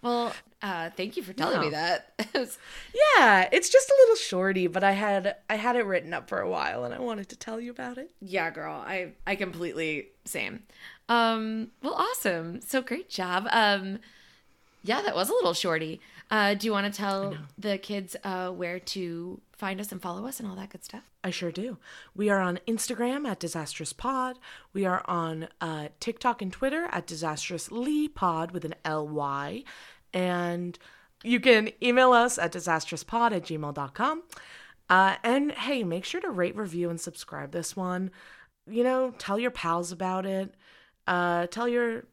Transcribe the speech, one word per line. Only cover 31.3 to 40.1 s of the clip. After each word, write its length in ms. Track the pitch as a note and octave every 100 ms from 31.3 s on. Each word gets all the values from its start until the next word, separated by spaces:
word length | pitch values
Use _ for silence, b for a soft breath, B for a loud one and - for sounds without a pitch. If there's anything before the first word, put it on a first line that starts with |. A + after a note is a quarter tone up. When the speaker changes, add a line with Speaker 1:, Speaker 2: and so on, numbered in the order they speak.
| A#3+
Speaker 2:
can 320 | C4 A3+ A3 -
email 280 | B3 B3 B3+
us 240 | A#3+ B3 -
at 140 | E3+
disastrouspod 800 | F3+ E3+ D#3+ - E3 - A#3 A#3
at 120 | G3
gmail 300 | - D#3 D3+
dot 200 | D3 C#3
com. 300 | - B3 D#4+ F4 B B B B B -
Uh, 260 | F#3 F#3+ -
and 280 | A3 C4 D4
hey, 320 | - A#3 C#4
make 220 | F#3+ E3+ -
sure 160 | F4
to 80 | F#4+
rate, 260 | G3 F3 G#3
review, 340 | G3+ E3 F3
and 100 | E3
subscribe 500 | F3 - - D3 C#3+
this 240 | E3+ E3 -
one. 360 | F#3 F3+ F#3+ B B B B _ -
You 140 | A3
know, 280 | B3 C4 C4 A#3+
tell 200 | - G3+
your 120 | A#3+
pals 400 | B3 E3+ E3+ F3
about 340 | F3 F#3